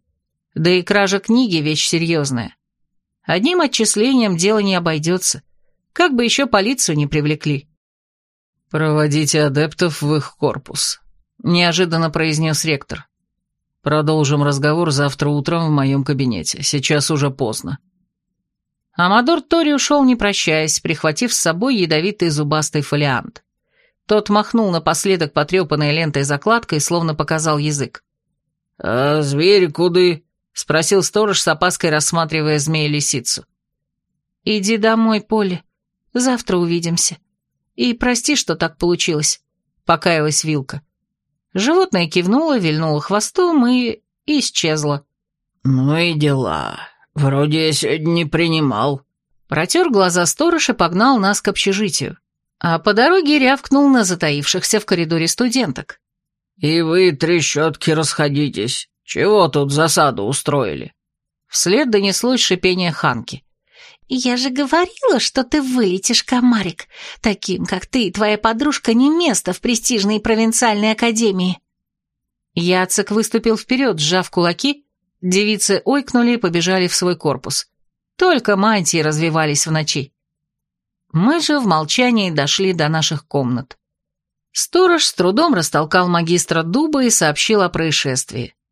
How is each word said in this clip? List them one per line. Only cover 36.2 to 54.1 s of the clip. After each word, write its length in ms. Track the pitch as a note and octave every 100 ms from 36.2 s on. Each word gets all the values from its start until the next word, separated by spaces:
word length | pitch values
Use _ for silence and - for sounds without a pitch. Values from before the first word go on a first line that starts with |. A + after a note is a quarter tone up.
| B3+ B3 - F#3
увидимся. 600 | E3+ E3+ E3+ F3 - - _ _ _ _ _ -
И 180 | B3
прости, 420 | A#3 B3 A#3+ - D4
что 200 | - D#3+
так 220 | E3 -
получилось», 640 | F3 F3 - D3+ D3+ - _ _ _ _ -
покаялась 580 | E3 F#3 E3 D3+ D3
Вилка. 380 | D#3+ D3+ C3+ - - _ _ _ _ _ _
Животное 540 | F#3 A3+ E4+ F#4+ F#3+ E3+
кивнуло, 500 | F3+ F3 A#3+ D#4+ C4
вильнуло 440 | E3+ D3+ D#3+ D3+
хвостом 640 | - G3+ G#3 - F4+ D#4+ A#3+
и 340 | B3+ A#3+ - _ _ -
исчезло. 800 | D4 - - E3 D#3 D3 C#3+ - _ _ _ _ _
«Ну 340 | C3+ C3 C3+ D#3+
и 160 | F3
дела. 640 | D#3+ D3 C3+ A2 D#2 A#1 G1+ - _ _
Вроде 540 | - C#3 C#3 D3+ D#3 D#3+
я 60 |
сегодня 380 | D3+ C#3+ D#3 D#3
не 140 | E3+ D#3
принимал». 760 | E3 E3+ D#3+ D3 G#2+ C3 C#3 _ _ _ _ -
Протер 440 | C#3+ E3+ E4 F4
глаза 340 | G#3+ F#3 F3 E3+
сторож 440 | - D#4+ E4 -
и 40 |
погнал 460 | - E3+ E3+ A#3+ C4
нас 220 | G3 G3+
к 80 | -
общежитию. 680 | F#3+ - G3 G#3+ - - - _ _ _ _
А 200 | F3 E3
по 140 | F3+
дороге 460 | G#3 C4+ F#4 D4 D4
рявкнул 500 | B3+ C4+ - C#4 C#4+
на 140 | C4
затаившихся 720 | F#3+